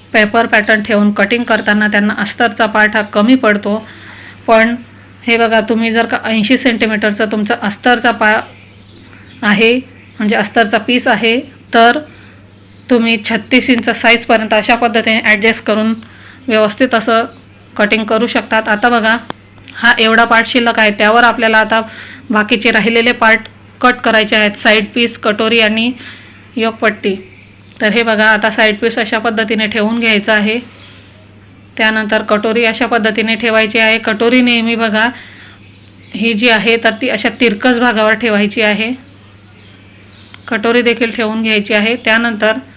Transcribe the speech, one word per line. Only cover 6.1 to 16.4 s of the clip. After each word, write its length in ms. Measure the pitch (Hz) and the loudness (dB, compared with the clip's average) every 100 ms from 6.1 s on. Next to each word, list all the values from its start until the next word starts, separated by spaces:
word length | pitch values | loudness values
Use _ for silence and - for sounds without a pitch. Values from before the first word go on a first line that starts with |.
| 247 | -4
ऐंशी 340 | - 226 208 254 | -2 -2 0 2
सेंटीमीटरचं 680 | 269 226 220 214 214 208 220 | 0 0 -2 0 -2 -2 -2
तुमचं 220 | 214 208 233 | -2 -2 -4
अस्तरचा 480 | 208 202 254 240 240 | -4 -2 0 2 0
पा-, 300 | 220 214 220 - - - - - - - - - - | 0 2 0 -2 -14 -20 -20 -20 -20 -20 -20 -20 -6
आहे, 340 | 214 208 226 247 254 - - - | 0 2 2 0 -4 -16 -20 -6
म्हणजे 180 | 208 220 | -2 -2
अस्तरचा 420 | 208 247 214 220 | -2 0 0 -2
पीस 300 | 208 247 269 | -2 -2 0
आहे, 320 | 220 226 240 302 - - | 0 0 -2 -4 -14 -2
तर 240 | 233 233 277 302 - - - - - - - - | 4 4 2 -4 -16 -20 -20 -20 -20 -20 -16 -2
तुम्ही 280 | 240 226 226 | 0 2 -2
छत्तीस 460 | 220 226 214 254 247 | -2 -6 0 0 2
इंच 200 | 233 220 | 0 -2
साईजपर्यंत 640 | 226 233 233 - 226 220 | 0 2 2 2 0 2
अशा 200 | 220 208 | 0 0
पद्धतीने 460 | 233 240 220 220 220 | 0 0 0 0 0
ॲडजस्ट 440 | 233 214 226 226 | 0 0 0 -2
करून 300 | - 214 220 226 - - - - | -2 -2 -2 -4 -8 -20 -20 -14